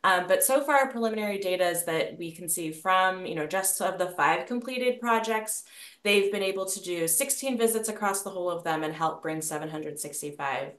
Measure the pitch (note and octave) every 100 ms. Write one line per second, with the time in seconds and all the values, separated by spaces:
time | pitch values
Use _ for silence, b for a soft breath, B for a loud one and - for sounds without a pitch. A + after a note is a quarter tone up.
0 | G3 F#3 F3+ F#3 - C4+ C#4+ C#4 C4 A#3
1 | A3+ G#3+ G#3 G3+ F#3+ F3+ F3+ E3+ - D#3+
2 | - D#3+ E3+ D#3+ F3 F3 E3 D#3 F#3+ F#3
3 | F#3 F#3 F3+ D#3+ D#3 F#3+ F#3+ - F#3+ F#3
4 | F3+ - D3 E3+ - A#3+ A#3 B3+ B3+ B3
5 | A#3 A3+ A3+ A3 G#3+ - B B B B
6 | G#3 G3+ G3 G#3 F#3+ F#3+ F#3+ F#3+ F3+ F3
7 | E3 - C#4 - C4+ A#3+ A3+ G#3+ G#3+ G#3
8 | G#3 F#3+ G3 F#3 F3 E3+ E3+ D#3+ D#3 D#3+
9 | D#3+ D#3 D#3+ D#3 D3+ D3+ D#3 D#3 D3+ D3
10 | D3+ C#3+ D3 C#3+ C#3+ C3+ C#3